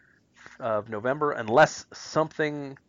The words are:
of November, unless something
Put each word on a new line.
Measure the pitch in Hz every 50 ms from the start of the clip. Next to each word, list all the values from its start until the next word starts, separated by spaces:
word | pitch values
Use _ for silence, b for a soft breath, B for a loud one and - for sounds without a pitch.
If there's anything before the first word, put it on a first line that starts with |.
| b b b b b _ _ - - - - -
of | 127 113 107 104 104 110
November, | 110 104 113 127 143 151 147 147
unless | - 120 110 107 117 147 156 - - - - _
something | - - - - - 156 160 160 - - 156 151 147 147 143 135 135 - _